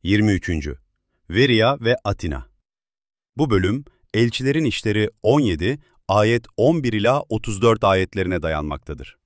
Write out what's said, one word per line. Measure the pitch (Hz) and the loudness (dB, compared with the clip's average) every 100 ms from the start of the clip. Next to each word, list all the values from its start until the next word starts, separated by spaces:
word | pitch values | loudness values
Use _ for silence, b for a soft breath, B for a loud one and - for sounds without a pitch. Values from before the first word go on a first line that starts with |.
yirmi | 87 104 107 | 2 2 2
üçüncü | 95 - 80 71 - _ _ _ _ _ | 0 -2 -6 -6 -12 _ _ _ _ _
Veria | 92 135 110 117 139 | 0 2 4 2 0
ve | 117 123 | -2 -2
Atina. | 101 98 87 67 - _ _ _ _ _ _ _ _ - | -2 -4 -6 -8 -12 _ _ _ _ _ _ _ _ -4
Bu | 151 | 0
bölüm, | 101 92 123 - b b | 2 0 -4 -8 b b
Elçilerin | 107 120 - 131 147 | 0 0 0 -2 -2
İşleri | 143 - 110 107 104 _ | -2 -2 -2 -2 -2 _
on | 104 143 | 2 2
yedi, | 123 80 92 147 b b - | 2 0 -2 -4 b b -2
ayet | 101 107 120 - - | 2 2 0 -4 0
on | 123 165 | 2 2
bir | 127 | -2
ila | 107 110 139 - | 0 0 0 -2
otuz | 110 - 98 | -6 -6 2
dört | 117 113 | 2 4
ayetlerine | 98 95 92 98 92 90 | 2 2 0 -2 -2 -2
dayanmaktadır. | 80 78 76 71 - 67 69 _ | -2 -4 -4 -8 -10 -14 -14 _